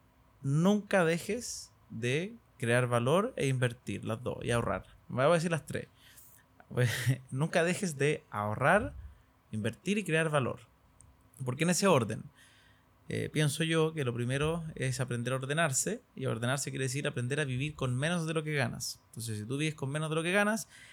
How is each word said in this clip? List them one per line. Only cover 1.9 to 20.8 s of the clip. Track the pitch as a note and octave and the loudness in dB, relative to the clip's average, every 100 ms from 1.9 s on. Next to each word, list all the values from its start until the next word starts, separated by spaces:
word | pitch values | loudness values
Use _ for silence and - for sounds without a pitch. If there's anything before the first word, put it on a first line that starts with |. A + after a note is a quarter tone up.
| A2 A#2+ D3 G3 A#3 _ - | -4 -2 -2 -4 -10 _ -4
crear | A#2 B2 B2 | 2 2 4
valor | A#2+ B2 F3 A#3+ - | 2 4 2 2 0
e | C#3 | 0
invertir, | B2+ B2 A#2+ - G2+ A2 | 2 0 -2 -8 -6 -4
las | A2+ | -4
dos, | A#2 - | -6 -6
y | - | 0
ahorrar. | A#2+ G#2 F#2+ - - - | 0 0 -4 -6 -20 -6
Me | A#2+ | 2
voy | C#3+ | 4
a | |
decir | E3+ F3 | 4 2
las | D#3 - | -2 -4
tres. | - - _ - - - - _ - _ | -8 -8 _ -20 -20 -20 -20 _ -20 _
<laughs> | B2+ A#2+ - A#2+ C3 - | 0 0 2 0 0 -4
Nunca | C3 D#3+ F3 | -2 0 2
dejes | E3+ F3 F#3 C#3 | 2 0 -4 0
de | C#3+ D3+ - | 0 0 -4
ahorrar, | G#2 G#2 A2 C#3 G3+ C#4 - - - _ _ _ | -4 -2 2 4 4 2 -8 -16 -20 _ _ _
invertir | G#2+ G#2 - - G#3 | -4 -4 -4 -2 -2
y | |
crear | D#3+ D#3+ D#3+ | 0 0 2
valor. | D3 A#2+ - - _ _ _ - _ _ - | 2 0 -4 -14 _ _ _ -20 _ _ -10
¿Por | B2 C3 | -8 -2
qué | |
en | E3+ | 0
ese | E3 G3 | 2 4
orden? | C#3+ G#2 A#2 - - - - - _ _ _ - | 4 4 -4 -10 -20 -20 -20 -20 _ _ _ -8
Eh, | A2 A2 | -6 -2
pienso | D3 D3 C#3+ | 0 0 0
yo | D#3+ D#3+ D#3+ | 0 2 2
que | D#3+ | 0
lo | B2+ | -2
primero | A#2 A#2+ C3+ D3+ E3 D#3+ | 0 -2 0 0 -2 -6
es | - C3 B2 | -4 -2 -2
aprender | B2 A#2+ A#2+ | -2 -2 -2
a | C3 | -4
ordenarse, | C3 D3+ D#3+ B2+ - A#3 - - | -2 0 2 2 -2 -4 -10 -6
y | C3 | -4
ordenarse | A2+ A#2+ C#3 C#3 | 0 0 0 -2
quiere | C3+ C3 | -2 -2
decir | C#3 C#3+ | 0 -2
aprender | A#2+ A#2+ C#3+ | -2 -2 0
a | |
vivir | C#3+ B2+ D3+ | -2 -2 -4
con | - B2+ B2+ | -2 -2 0
menos | D#3 F3 D#3+ | 0 0 0
de | |
lo | D#3+ | -2
que | D3+ | -2
ganas. | D3 A#2 - - - _ | 0 0 -2 -8 -10 _
Entonces, | A2+ A2+ G#2+ | -10 -6 -6
si | |
tú | G#2+ C#3 | -4 -2
vives | D#3 | -2
con | D3+ C3+ | -2 -6
menos | D3+ D#3 | -4 -2
de | D#3+ | -2
lo | |
que | E3 | 0
ganas, | G3+ G#3 A3 - - | 2 2 0 -6 -18